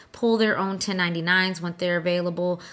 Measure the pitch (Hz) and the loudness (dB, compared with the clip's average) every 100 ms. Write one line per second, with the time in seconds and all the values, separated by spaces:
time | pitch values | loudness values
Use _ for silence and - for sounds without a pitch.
0 | - - 240 226 220 156 190 190 202 185 | -16 -2 2 4 2 2 -2 -4 -4 -2
1 | 175 170 165 185 185 175 175 170 180 175 | 0 0 2 2 2 -2 -6 -4 -2 0
2 | 170 175 175 170 180 175 - | 0 0 -2 -2 -2 -4 -8